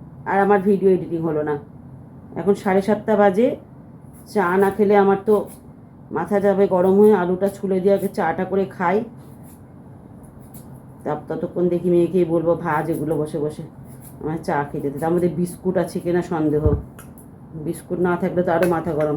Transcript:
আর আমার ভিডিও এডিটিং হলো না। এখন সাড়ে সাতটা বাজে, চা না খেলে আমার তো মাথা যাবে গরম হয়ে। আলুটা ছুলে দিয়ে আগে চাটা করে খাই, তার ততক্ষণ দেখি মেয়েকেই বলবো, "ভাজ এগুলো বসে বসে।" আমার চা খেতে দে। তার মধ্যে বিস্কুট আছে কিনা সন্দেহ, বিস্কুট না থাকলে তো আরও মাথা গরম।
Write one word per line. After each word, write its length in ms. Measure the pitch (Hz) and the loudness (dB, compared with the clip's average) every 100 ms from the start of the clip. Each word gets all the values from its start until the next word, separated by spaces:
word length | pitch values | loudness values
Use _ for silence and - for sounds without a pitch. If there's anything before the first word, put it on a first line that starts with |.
| - - | -18 -14
আর 160 | - 190 | -2 2
আমার 200 | 196 202 | 4 4
ভিডিও 300 | 190 190 190 | 4 2 4
এডিটিং 280 | 180 - 170 | 2 0 -4
হলো 200 | 165 151 | -2 -2
না। 160 | 151 147 - - - - - - - - | -2 -4 -8 -20 -20 -20 -20 -20 -14 -4
এখন 180 | 170 | 0
সাড়ে 280 | 202 208 190 | 0 2 0
সাতটা 340 | 196 208 - 208 | 2 -2 0 4
বাজে, 400 | 202 190 247 - - - - - - - - | 4 4 0 -2 -12 -20 -20 -20 -20 -20 -6
চা 300 | 214 175 190 | -2 0 2
না 140 | 196 | 2
খেলে 260 | 196 202 202 | 2 4 4
আমার 200 | 196 190 208 | 4 2 2
তো 220 | 208 170 - - - - - - | 0 0 -12 -20 -20 -20 -20 -10
মাথা 300 | 151 175 202 | -8 -2 0
যাবে 260 | 202 190 202 | 2 2 2
গরম 320 | 185 185 196 | 4 4 6
হয়ে। 160 | 214 | 6
আলুটা 340 | 208 175 180 196 | 6 2 0 -2
ছুলে 320 | - 190 190 | -4 -4 0
দিয়ে 140 | 185 | 2
আগে 140 | 196 196 | 2 0
চাটা 360 | 208 165 165 | -2 -2 -2
করে 200 | 185 196 | -2 -2
খাই, 400 | 190 - 175 202 240 - - - - - - - - - - - - - - - - - - - | -4 -2 -2 0 -4 -12 -20 -20 -20 -20 -20 -20 -20 -20 -20 -20 -20 -20 -20 -20 -20 -20 -20 -12
তার 120 | 135 151 - | -8 -8 -8
ততক্ষণ 400 | 156 175 180 180 | -8 -6 -2 -2
দেখি 220 | 170 180 | 0 2
মেয়েকেই 340 | 175 170 180 | 2 2 0
বলবো, 300 | 170 170 165 | 0 0 0
"ভাজ 360 | 165 170 156 160 | -2 -2 -2 -2
এগুলো 260 | 156 147 156 | -4 -2 -4
বসে 220 | 151 165 | -4 -4
বসে।" 240 | 147 - - - - - - - | -6 -6 -14 -18 -20 -20 -20 -12
আমার 180 | 151 160 | -8 -6
চা 260 | - 156 143 | -2 -2 -4
খেতে 180 | 151 139 | -6 -6
দে। 80 | 139 | -4
তার 120 | 160 | -2
মধ্যে 180 | 175 175 | 0 0
বিস্কুট 480 | 151 175 - 185 185 | -2 -6 -4 -4 -2
আছে 240 | 170 185 | -2 -4
কিনা 220 | 175 175 | -2 -2
সন্দেহ, 440 | 170 170 156 151 151 - - - - - - - - | -2 -2 0 2 4 2 -2 -16 -20 -20 -20 -20 -16
বিস্কুট 460 | 160 156 175 - 175 | -10 -8 -8 -6 -2
না 160 | 180 175 | 0 0
থাকলে 260 | 185 165 | 0 0
তো 100 | 180 | 0
আরও 160 | 165 180 | 2 2
মাথা 240 | 170 165 | 0 -2
গরম। 240 | 151 151 | -2 -2